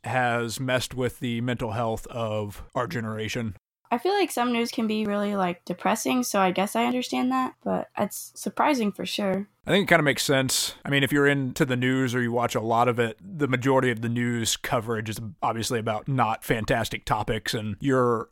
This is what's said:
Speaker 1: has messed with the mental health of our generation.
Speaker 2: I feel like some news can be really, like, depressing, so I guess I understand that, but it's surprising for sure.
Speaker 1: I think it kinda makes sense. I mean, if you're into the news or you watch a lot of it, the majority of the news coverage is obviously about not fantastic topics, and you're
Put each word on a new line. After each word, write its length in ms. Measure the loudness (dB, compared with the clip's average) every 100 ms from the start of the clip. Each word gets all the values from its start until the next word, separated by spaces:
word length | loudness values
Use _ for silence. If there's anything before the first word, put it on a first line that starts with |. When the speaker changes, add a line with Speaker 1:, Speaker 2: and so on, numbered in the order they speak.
Speaker 1:
has 560 | -4 0 2 0 -2 -4
messed 360 | 0 0 -2 -4
with 260 | -4 -2
the 180 | -4 -2
mental 320 | -2 -2 -2
health 340 | -2 -2 -4 -6
of 560 | -6 -4 -2 -4 -8 -8 -4
our 120 | -4
generation. 680 | -4 -6 -6 -6 -4 -6 -8 _ _ _
Speaker 2:
I 80 | -2
feel 140 | 0
like 180 | 0 0
some 200 | 0 0
news 200 | 0 -2
can 160 | -2 -2
be 180 | 0 0
really, 300 | -2 -2 0
like, 280 | -2 -2 -8
depressing, 580 | -2 0 0 0 0
so 160 | 0 2
I 100 | 2
guess 260 | 2 0 0
I 100 | 0
understand 460 | 0 -2 -2 0
that, 220 | 0 -2 -4
but 260 | -4 -4 -4 -4
it's 360 | -4 -6 -14
surprising 580 | -10 -8 0 2 2 0
for 140 | -2 -6
sure. 420 | -2 -2 -2 -4 _ 0
Speaker 1:
I 40 |
think 140 | 2
it 40 | 4
kinda 160 | 4
makes 200 | 4 2
sense. 520 | 2 2 2 0 -2 -6
I 60 | 0
mean, 140 | 2
if 100 | 4
you're 140 | 6 6
into 360 | 4 0 0
the 140 | 0 2
news 360 | 2 2 2
or 80 | 2
you 120 | 0
watch 200 | 0 0
a 60 | 0
lot 300 | 2 4 4
of 100 | 4
it, 180 | 0 -2
the 260 | -12 -2 0
majority 440 | 2 4 4 4
of 100 | 0
the 80 | -2
news 480 | 0 0 0 0 -2
coverage 520 | -2 -2 -2 -4 -4
is 120 | -8 -10 -4
obviously 380 | -2 -2 -2 -2
about 260 | -2 -4 -2
not 380 | 2 2 0
fantastic 640 | -2 -2 2 0 0 -6 -2
topics, 480 | -2 0 -4 -4
and 240 | -6 -6 -4
you're 480 | 2 4 4 2 -2